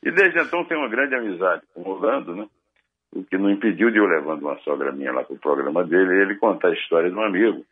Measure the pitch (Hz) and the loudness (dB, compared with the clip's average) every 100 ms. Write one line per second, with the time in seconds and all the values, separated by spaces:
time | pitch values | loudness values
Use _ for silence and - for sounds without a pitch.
0 | - 165 185 165 156 175 170 156 127 117 | -2 4 4 2 0 -2 -2 -4 -2 0
1 | 139 127 110 87 92 80 _ 80 92 95 | 0 -2 -4 0 0 0 _ -12 -8 -2
2 | 104 135 87 90 104 _ _ _ _ _ | 0 -2 -4 -12 -12 _ _ _ _ _
3 | _ - 95 92 101 101 113 87 113 107 | _ -12 -6 0 0 2 0 2 2 4
4 | 101 80 73 76 73 - 76 71 69 69 | 2 2 -2 -6 -6 -6 -4 -4 -4 -4
5 | 69 64 64 67 76 71 69 82 82 87 | -4 -4 -6 -6 -2 0 0 -2 2 4
6 | 95 92 98 101 113 92 90 82 - 82 | 4 4 2 2 0 2 0 0 0 0
7 | 90 98 107 92 110 80 - | 0 -2 -2 2 2 0 -10